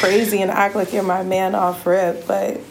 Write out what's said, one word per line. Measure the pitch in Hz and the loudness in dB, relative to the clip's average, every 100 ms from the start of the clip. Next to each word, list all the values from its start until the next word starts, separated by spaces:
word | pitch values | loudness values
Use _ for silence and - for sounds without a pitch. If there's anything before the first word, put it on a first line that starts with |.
crazy | 190 208 214 202 | 2 2 2 0
and | 185 | 0
act | 185 202 | 0 0
like | 208 180 | 0 -2
you're | 208 | -2
my | 185 185 | 0 -2
man | 185 190 190 | 0 0 0
off | 202 180 175 180 | 0 0 0 0
rip, | 190 175 165 - | 2 2 -2 -2
but, | 196 196 - - | -2 -2 -6 -12